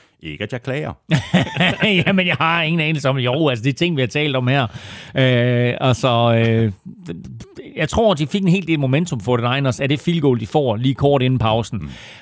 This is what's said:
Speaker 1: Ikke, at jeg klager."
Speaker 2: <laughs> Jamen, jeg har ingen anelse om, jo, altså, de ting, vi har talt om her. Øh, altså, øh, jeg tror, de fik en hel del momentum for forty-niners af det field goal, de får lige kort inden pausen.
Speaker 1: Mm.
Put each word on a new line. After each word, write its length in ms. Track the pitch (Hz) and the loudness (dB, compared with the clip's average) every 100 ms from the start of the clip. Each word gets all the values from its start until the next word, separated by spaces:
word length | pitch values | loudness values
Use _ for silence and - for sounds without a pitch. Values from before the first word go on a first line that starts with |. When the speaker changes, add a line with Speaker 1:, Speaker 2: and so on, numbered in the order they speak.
| _ _ | _ _
Speaker 1:
Ikke, 240 | 80 73 | -14 -10
at 100 | 104 | -8
jeg 80 | 123 | -8
klager." 300 | - 139 151 - - 156 - 180 120 - 180 - | -8 -8 -8 -10 -2 -2 0 -2 0 -2 -2 0
Speaker 2:
<laughs> 220 | 214 185 180 | 0 2 2
Jamen, 200 | 190 180 | 0 0
jeg 80 | 156 | 0
har 260 | 160 170 | 0 0
ingen 180 | 156 170 | 0 0
anelse 280 | 156 156 135 | 0 0 0
om, 80 | 135 | 0
jo, 300 | 123 139 151 | 0 2 0
altså, 140 | 120 | 0
de 80 | 131 | -2
ting, 240 | 135 175 151 | 0 0 0
vi 60 | |
har 60 | 123 | -2
talt 280 | 147 151 131 | 0 0 0
om 120 | 123 | 2
her. 160 | 139 | 2
Øh, 1120 | 113 - - - - - 131 123 123 120 120 - | 0 -4 -16 -18 -8 0 2 4 2 2 0 0
altså, 640 | 135 120 131 117 117 113 113 | 0 2 2 4 4 4 4
øh, 240 | 113 110 98 - 220 175 85 - 120 - - - - | 2 2 -2 -14 -18 -14 -14 -14 -16 -18 -18 -14 -6
jeg 140 | 156 | -4
tror, 240 | - 226 | 2 2
de 140 | 151 156 | 2 0
fik 140 | 202 | 0
en 60 | 190 | 2
hel 200 | 190 165 | 2 2
del 120 | 156 | 0
momentum 400 | 131 139 175 123 | 2 2 0 -4
for 180 | 110 120 | 0 0
forty-niners 420 | 120 135 139 120 | 0 0 0 0
af 100 | 139 | 0
det 100 | 147 | 0
field 220 | - 170 | 0 2
goal, 180 | 143 123 | 2 2
de 80 | 110 | 0
får 280 | 156 135 107 | 0 0 0
lige 200 | 131 131 | 0 2
kort 260 | 143 139 | 2 4
inden 180 | 127 127 | 2 2
pausen. 400 | 113 113 110 104 | 2 0 -2 -8
Speaker 1:
Mm. 100 | 73 67 - - | -10 -14 -18 -20